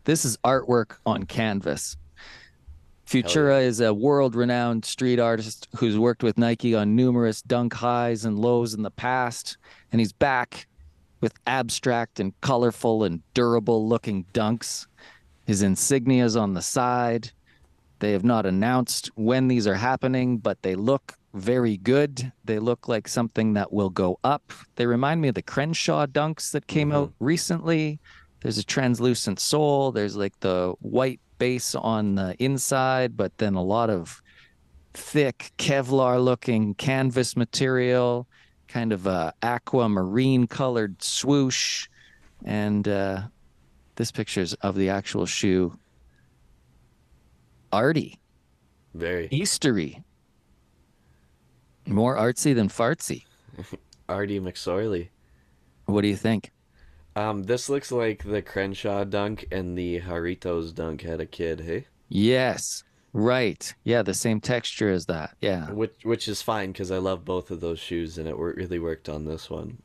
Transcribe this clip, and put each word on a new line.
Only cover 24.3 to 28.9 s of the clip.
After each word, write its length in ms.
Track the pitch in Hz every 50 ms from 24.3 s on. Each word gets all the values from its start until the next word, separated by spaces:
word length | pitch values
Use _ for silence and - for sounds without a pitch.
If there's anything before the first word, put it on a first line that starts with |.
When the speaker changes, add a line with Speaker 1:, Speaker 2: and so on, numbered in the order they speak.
| 143 143 _ - - - - _ -
Speaker 1:
They 100 | - 120
remind 340 | 120 120 120 135 143 160 170
me 80 | 156 135
of 40 | 107
the 80 | -
Crenshaw 640 | - - - 135 143 160 165 - - - 156 151 147
dunks 460 | 139 131 147 147 156 156 - - -
that 160 | - 147 - -
came 240 | - 160 147 147
out 180 | 147 143 143 - -
Speaker 2:
Mm-hmm. 100 | - 110
Speaker 1:
recently. 720 | 139 165 175 - - 175 165 156 165 165 160 156 151 151 147 _ - - - - _ _ _
There's 180 | - 117 110 110
a 40 | 104
translucent 760 | - - 139 135 123